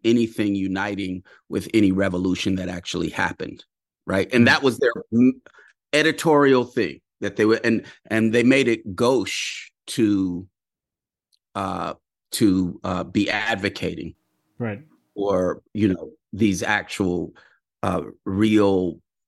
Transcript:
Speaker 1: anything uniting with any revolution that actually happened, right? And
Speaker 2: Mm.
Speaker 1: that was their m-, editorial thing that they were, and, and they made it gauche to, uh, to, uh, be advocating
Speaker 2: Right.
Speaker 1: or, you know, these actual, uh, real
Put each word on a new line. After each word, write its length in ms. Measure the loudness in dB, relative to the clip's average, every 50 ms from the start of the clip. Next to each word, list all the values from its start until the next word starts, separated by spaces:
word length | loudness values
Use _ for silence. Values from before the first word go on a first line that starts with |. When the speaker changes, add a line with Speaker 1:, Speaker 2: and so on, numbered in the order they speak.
| 0
Speaker 1:
anything 500 | 2 2 2 2 0 -2 -4 -2 -2 -2
uniting 720 | -2 -2 -4 -4 -4 -4 -6 -6 -6 -8 -8 -8 -10 -12 _ _ _ _ -6
with 200 | -6 -6 -4 0 2
any 160 | 4 4 4
revolution 640 | 4 2 0 0 0 -2 -2 -2 -2 -2 -2 -2 -2
that 120 | -4 -4 -6
actually 420 | -8 -10 -10 -8 -6 -4 -4 -4
happened, 540 | -2 -2 -4 -4 -4 -8 -12 -12 -12 -16 -20 _ _ _ _ _ _ _ -8
right? 220 | -4 -2 -2 -2 0 2
And 100 | 4 4
Speaker 2:
Mm. 40 | 4
Speaker 1:
that 120 | 4 4 2
was 160 | 0 0 0
their 140 | -2 -2 -2 -4 -8 -4 2
m-, 280 | 4 4 4 2 0 _ -20 _ -20 -20 _ _ _ _ -2 0
editorial 720 | 2 2 2 0 0 2 2 4 6 6 6 4 4 2
thing 360 | 0 -2 -2 -2 -2 -4 -10 _ _ _ -8
that 140 | -8 -6 0
they 100 | 2 4
were, 160 | 4 4 2 2
and, 200 | 0 0 0 -2 -8 -20 _ _
and 260 | -4 -2 0 0 2 2
they 120 | 2 4
made 240 | 4 4 4 4 2
it 260 | 0 -2 -4 -10 -4
gauche 760 | 0 2 2 2 2 0 -2 -6 -8 -8 -8 -10 -12 -16 -20 _ _ _ -10
to, 580 | -2 0 2 2 2 2 0 -2 -4 -8 -10 -14 _ _ _ _ _ _ _ _ _ _ _ _ _ _ _ _ _ _ _ _ -10
uh, 380 | -8 -6 -6 -6 -6 -8 -8 -10 _ _ _ _ _ _ -8 -2
to, 480 | 2 4 4 4 4 0 -2 -4 -8 -6
uh, 200 | -6 -4 -4 -4
be 260 | -4 -2 -2 0 0
advocating 840 | -2 -4 -2 -4 -4 -2 -4 -4 -4 -4 -8 -8 -8 -8 -12 -12 -14 _ _ _ _ _ _ _ _ -10
Speaker 2:
Right. 240 | -8 -8 -8 -10 -14 _ _ _ _ _ -8
Speaker 1:
or, 480 | -6 -2 0 0 0 0 0 -2 -6 _ _ -4
you 160 | 0 2 2
know, 220 | 2 0 -6 -14 -18 _ _ -12 -4
these 300 | 0 2 2 2 0 -2
actual, 720 | -2 -2 -2 -2 -6 -4 -2 -2 0 0 -2 -4 -6 -10 _ _ _ _ _ _ _ _ -6 -4
uh, 200 | -4 -2 -4 -6 -8 -12 _ -8
real 760 | -6 -2 0 2 4 4 4 4 4 2 2 0 -2 -4 -8 _ _ _ _ _